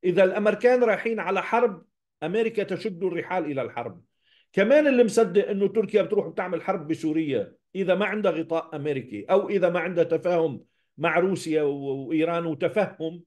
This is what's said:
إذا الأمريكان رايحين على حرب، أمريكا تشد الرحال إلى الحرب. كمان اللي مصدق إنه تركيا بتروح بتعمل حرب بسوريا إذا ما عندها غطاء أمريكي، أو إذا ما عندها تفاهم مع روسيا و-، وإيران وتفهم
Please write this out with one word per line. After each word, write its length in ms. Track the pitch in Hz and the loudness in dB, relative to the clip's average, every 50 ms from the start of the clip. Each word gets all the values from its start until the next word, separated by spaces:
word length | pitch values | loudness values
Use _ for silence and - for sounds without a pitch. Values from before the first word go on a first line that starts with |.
| - | 0
إذا 200 | 185 175 180 190 | 0 4 4 4
الأمريكان 600 | 185 185 208 208 214 202 - - 247 254 254 247 | 4 2 2 0 0 0 2 4 4 4 4 4
رايحين 360 | 226 202 185 - 233 226 214 | 2 2 0 -2 -4 -4 -4
على 220 | 175 170 196 196 170 | -4 -2 -2 -2 -2
حرب، 420 | - - 233 240 233 - - - _ _ _ _ _ _ _ - | 0 2 2 2 2 0 -4 -16 _ _ _ _ _ _ _ -8
أمريكا 400 | 160 180 220 226 226 226 214 196 | -4 -2 -2 -2 -2 -2 -4 -4
تشد 420 | - 190 - - 220 185 165 196 | -4 -4 -6 -6 -8 -8 -4 -4
الرحال 400 | 185 175 170 - - 180 185 165 | -4 -4 -4 -6 -4 -4 -4 -4
إلى 180 | 151 143 135 123 | -4 -4 -4 -4
الحرب. 400 | 110 - 123 120 98 90 87 _ _ _ _ _ _ _ _ _ _ _ | -6 -6 -8 -10 -10 -12 -14 _ _ _ _ _ _ _ _ _ _ _
كمان 340 | - 196 214 269 302 302 | 0 4 6 6 6 6
اللي 180 | 294 262 247 240 | 6 6 6 4
مصدق 440 | 220 196 233 226 190 170 202 185 - | 4 6 4 2 4 4 2 2 2
إنه 200 | 202 196 202 190 | 0 0 0 0
تركيا 340 | 190 226 220 - - 208 190 | 2 0 0 2 2 2 2
بتروح 240 | - 208 202 175 160 | 2 0 -2 -2 -2
بتعمل 340 | 165 - 190 180 185 160 - | -6 -6 -6 -4 -4 -6 -2
حرب 260 | - 190 190 147 147 | -2 -4 -4 -2 -4
بسوريا 640 | 160 - 156 160 151 160 160 147 135 113 98 - - _ _ _ _ | -4 -2 -2 -2 0 0 0 0 0 -2 -2 -4 -10 _ _ _ _
إذا 200 | 185 196 170 180 | -4 0 0 2
ما 120 | 180 208 | 2 2
عندها 260 | 196 196 214 208 196 165 | -2 -2 0 0 0 0
غطاء 440 | 156 165 - 165 165 156 - - | 0 -4 -2 -4 -4 -4 -6 -10
أمريكي، 480 | 151 139 151 143 135 123 - 107 104 98 | -8 -4 -4 -4 -4 -6 -8 -10 -12 -2
أو 240 | - 190 190 196 - | 2 2 2 2 2
إذا 220 | 208 196 180 180 | 0 2 2 2
ما 100 | 170 180 | 0 0
عندها 240 | 165 180 180 170 160 | -2 -2 0 0 2
تفاهم 600 | - 165 156 - 180 180 170 160 156 127 101 - _ _ _ _ _ _ - | 2 2 -2 0 0 0 2 0 0 -2 -6 -12 _ _ _ _ _ _ -4
مع 200 | 143 170 156 170 | -2 0 2 2
روسيا 440 | 175 190 190 - - 160 156 156 151 | 2 2 0 -2 -4 -2 0 0 0
و-، 440 | 143 143 143 139 139 135 139 135 - | 0 -2 -2 -4 -6 -6 -6 -6 -4
وإيران 380 | 165 156 160 165 170 170 170 | -2 0 0 0 -2 -2 -2
وتفهم 760 | 165 156 139 180 165 - 220 196 - - _ 160 165 170 175 175 | -4 -4 -2 -2 -2 0 0 -2 -2 -4 _ -10 -10 -10 -10 -20